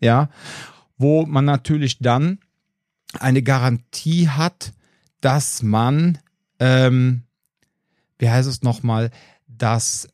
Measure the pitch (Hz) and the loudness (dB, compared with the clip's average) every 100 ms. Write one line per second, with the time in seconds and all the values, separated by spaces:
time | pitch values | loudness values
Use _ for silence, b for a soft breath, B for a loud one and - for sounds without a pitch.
0 | 117 120 147 B B B B B B - | 2 2 0 B B B B B B -2
1 | 139 156 156 135 143 139 - 151 139 - | 2 2 0 0 2 0 -2 -2 -2 -2
2 | 123 123 160 196 _ _ _ _ _ _ | 0 0 0 -4 _ _ _ _ _ _
3 | - - 131 135 127 131 127 120 - - | -18 -6 0 0 2 0 0 -2 -6 -10
4 | 156 170 170 139 170 - - - _ _ | -4 0 0 0 -4 -6 -14 -18 _ _
5 | _ _ 131 139 - - 110 110 120 147 | _ _ 0 0 -2 -4 -2 0 2 2
6 | 170 160 _ _ _ - 127 131 127 127 | 0 -2 _ _ _ -2 2 4 4 4
7 | 127 123 - _ _ _ _ _ _ _ | 2 0 -6 _ _ _ _ _ _ _
8 | _ - 120 123 131 127 127 117 120 113 | _ -2 0 2 0 -2 -4 -2 -2 -2
9 | 117 - b b b 113 117 113 - - | -4 -8 b b b -4 -2 0 -2 -6
10 | - | -10